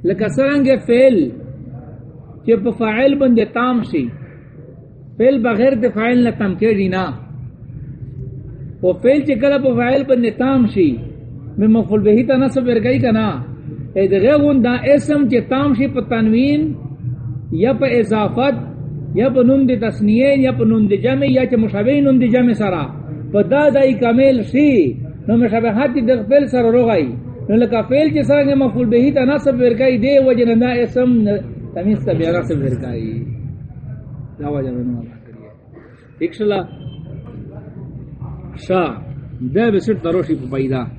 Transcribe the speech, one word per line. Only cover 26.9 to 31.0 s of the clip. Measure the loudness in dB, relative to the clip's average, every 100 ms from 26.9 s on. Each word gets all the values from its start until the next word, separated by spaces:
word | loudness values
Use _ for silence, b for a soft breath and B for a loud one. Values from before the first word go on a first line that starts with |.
| 2 0 -6 -12 -12 0
نو | 2
لکه | 2 0 0
فعل | 2 2
چې | 0 2
څرنګه | 2 4 2
مفعول | 0 0 2
به | 4 4
ته | 2 2
نصب | 2 0 2
ورکوي، | 2 2 2 2
دې | 4 4 4
وجه | 2
نه | 2 2
دا | 2 0
اسم | -2 0